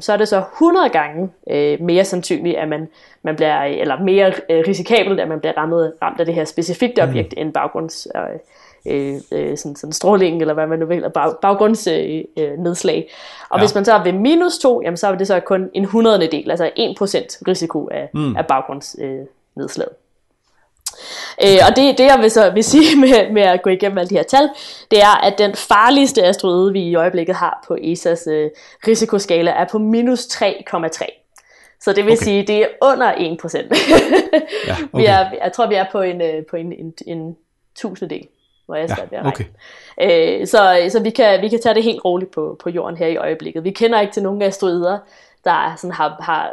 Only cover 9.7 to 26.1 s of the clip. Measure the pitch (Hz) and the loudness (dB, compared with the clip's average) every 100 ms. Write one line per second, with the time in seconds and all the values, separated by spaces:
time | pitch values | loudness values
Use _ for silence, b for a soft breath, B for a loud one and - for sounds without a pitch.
9.7 | 143 151 156 180 202 185 165 156 156 156 | -12 -10 -2 2 4 2 0 -2 -2 -2
10.7 | 160 160 175 - 160 151 160 196 202 214 | -2 -2 -2 -2 -2 -2 0 0 2 2
11.7 | 220 175 156 156 156 - - 147 147 175 | 0 -2 -2 -4 -6 -8 -6 -6 -4 -4
12.7 | 175 180 156 156 B B B B - 202 | -2 -2 -4 -6 B B B B 0 0
13.7 | 202 202 214 180 190 240 339 349 - 262 | 2 2 4 2 0 2 2 2 0 0
14.7 | 240 165 170 202 185 196 180 - 190 190 | 0 -2 -2 -2 -2 0 -2 0 -2 -2
15.7 | 190 196 226 226 202 160 151 - 175 160 | -4 -2 2 4 4 2 -2 -4 -2 -2
16.7 | - - - 160 165 - - - 180 165 | -2 -4 -4 -4 -4 -6 -8 -4 -2 -2
17.7 | 156 - - 143 151 143 117 160 135 135 | -6 -6 -10 -8 -6 -4 -4 -2 -2 -2
18.7 | 139 - - 135 135 135 _ _ 139 139 | -12 -14 -12 -10 -10 -14 _ _ -14 -12
19.7 | - - - _ _ _ _ _ _ _ | -8 -10 -10 _ _ _ _ _ _ _
20.7 | _ - B B B B B 196 190 175 | _ -18 B B B B B 6 8 6
21.7 | 233 277 247 269 277 220 226 190 196 226 | 6 4 6 6 6 6 4 4 2 4
22.7 | 294 311 285 262 233 190 214 196 180 196 | 6 6 6 6 6 4 4 4 4 2
23.7 | 185 202 196 180 185 156 262 294 B B | 0 0 -2 -2 -2 2 2 2 B B
24.7 | B B 208 202 208 202 202 208 - - | B B 6 6 6 2 2 0 0 2
25.7 | 208 233 277 269 | 4 6 6 4